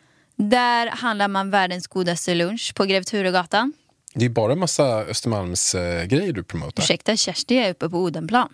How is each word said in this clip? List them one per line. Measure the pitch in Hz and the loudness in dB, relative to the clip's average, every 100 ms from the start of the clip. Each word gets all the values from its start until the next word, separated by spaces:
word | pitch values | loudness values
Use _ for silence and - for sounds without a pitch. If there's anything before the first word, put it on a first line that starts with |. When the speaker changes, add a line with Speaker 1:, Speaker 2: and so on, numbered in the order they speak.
| _ _ _ - | _ _ _ -4
Speaker 1:
Där | 208 247 240 240 233 | 2 2 4 2 0
handlar | 226 240 208 202 | -4 -2 0 0
man | 196 196 | 0 0
världens | 196 185 180 - | 2 0 -2 -6
godaste | 190 175 170 - | -4 -2 -2 0
lunch | 170 170 226 - | 0 0 -2 -4
på | - | -2
Grev | 196 190 | 0 0
Turegatan. | 185 208 185 180 175 202 262 302 _ _ - | 0 -2 0 0 2 0 0 -4 _ _ -8
Speaker 2:
Det | - | -2
är | 120 | 0
bara | 117 110 | 2 2
en | 156 | 2
massa | 180 - | 0 2
Östermalms, | 139 110 - 107 120 107 90 87 - | 2 2 -2 -4 -2 -2 -2 -2 -2
eh, | 92 87 85 | 0 -2 -2
grejer | 87 135 196 | 0 0 0
du | 104 | -4
promotar. | 85 85 - - | -6 -6 -6 -2
Speaker 1:
Ursäkta, | 160 170 - 220 | 0 0 0 0
Kersti | - 175 - 247 | -2 -4 0 2
är | 208 | 2
uppe | 175 165 | -2 -2
på | 175 | 0
Odenplan. | 180 170 160 240 240 | -2 -2 0 0 0